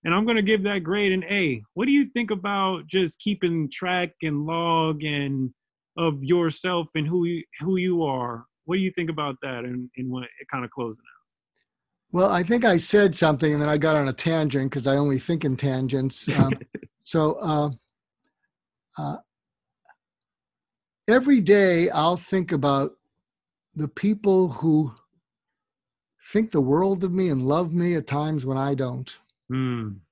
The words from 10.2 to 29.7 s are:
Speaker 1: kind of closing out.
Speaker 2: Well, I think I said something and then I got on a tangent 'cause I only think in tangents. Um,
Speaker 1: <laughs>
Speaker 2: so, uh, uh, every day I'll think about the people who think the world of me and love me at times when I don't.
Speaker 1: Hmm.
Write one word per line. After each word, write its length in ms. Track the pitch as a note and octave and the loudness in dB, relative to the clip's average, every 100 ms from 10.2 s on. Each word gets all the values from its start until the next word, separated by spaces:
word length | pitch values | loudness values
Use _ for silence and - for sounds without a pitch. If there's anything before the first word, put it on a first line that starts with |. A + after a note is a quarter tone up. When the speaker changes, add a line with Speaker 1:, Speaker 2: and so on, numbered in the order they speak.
| A#2+ - C#3+ | -10 -16 -10
Speaker 1:
kind 120 | C3+ B2 | -8 -8
of 60 | |
closing 320 | - A#2 G#2+ _ | -6 -8 -8 _
out. 120 | _ _ _ _ _ _ _ _ _ _ | _ _ _ _ _ _ _ _ _ _
Speaker 2:
Well, 160 | F3 F#3 | 0 2
I 140 | F3 | 2
think 220 | F3 A#3+ A3+ | 2 2 4
I 100 | F3 | 2
said 400 | - G#3 G3 D3 | 4 4 4 4
something 380 | D#3+ C#3+ D#3+ | 2 4 0
and 80 | D3 | 0
then 80 | D3 | 0
I 80 | D3+ | 2
got 180 | D#3+ D#3 | 2 2
on 140 | C#3 | 0
a 40 | |
tangent 560 | B2 E3 E3 D#3 C3+ C3+ | -2 -2 0 0 0 -2
'cause 120 | C#3+ B2+ | -2 0
I 100 | C#3 | 2
only 220 | C#3+ C3 | 2 0
think 260 | - E3+ D3+ | -2 -2 0
in 100 | C3 | -2
tangents. 720 | C#3+ C3 C3 C3+ C3 - - | -2 -2 -2 -2 -2 -4 -4
Um, 240 | - C3+ C3+ - - | 2 2 0 -8 -18
Speaker 1:
<laughs> 220 | - _ - | -18 _ -4
Speaker 2:
so, 300 | E3 D#3 - | 0 0 0
uh, 280 | F3+ D3+ D3 B2 _ _ _ _ _ _ _ _ _ _ _ - | -2 0 -2 -6 _ _ _ _ _ _ _ _ _ _ _ -12
uh, 200 | D3 - _ _ _ _ _ _ _ _ _ _ _ _ _ _ _ _ _ _ - | -10 -10 _ _ _ _ _ _ _ _ _ _ _ _ _ _ _ _ _ _ 4
every 320 | B3 B3+ C4 | 4 6 4
day 500 | F3+ G3+ F#3+ E3+ F3 | 8 6 6 4 2
I'll 280 | D#3 D#3+ F3 | 2 2 0
think 340 | - F#3+ F3 | -2 -2 0
about 400 | E3 C#3+ C#3 C#3 - _ _ _ _ _ _ _ | 0 2 2 0 -6 _ _ _ _ _ _ _
the 140 | - D3 | -8 -8
people 600 | - G3+ G#3 G3+ F#3 F3+ | -2 -2 0 2 2 2
who 440 | A#2+ D#3+ D#3 D3 A2 _ _ _ _ _ _ _ _ _ _ _ _ - | 0 2 2 0 -8 _ _ _ _ _ _ _ _ _ _ _ _ -2
think 180 | G#3 A3 | -2 2
the 80 | D#3+ | 0
world 440 | C3 D3 F#3+ F#3+ F#3 | 2 2 2 0 -2
of 80 | |
me 160 | F3+ F#3 | 0 0
and 180 | C3+ B2+ | 0 0
love 260 | D3+ F3 | 0 0
me 220 | E3+ F3 E3+ | 0 0 -2
at 120 | - | -2
times 380 | C#3+ D3+ D#3 C3 | -4 -2 -4 -4
when 120 | C3 | -4
I 180 | C3+ C3+ | -2 -2
don't. 420 | C3 B2 B2+ - _ _ _ | -4 -6 -12 -18 _ _ _
Speaker 1:
Hmm. 400 | C3 B2+ | -4 -4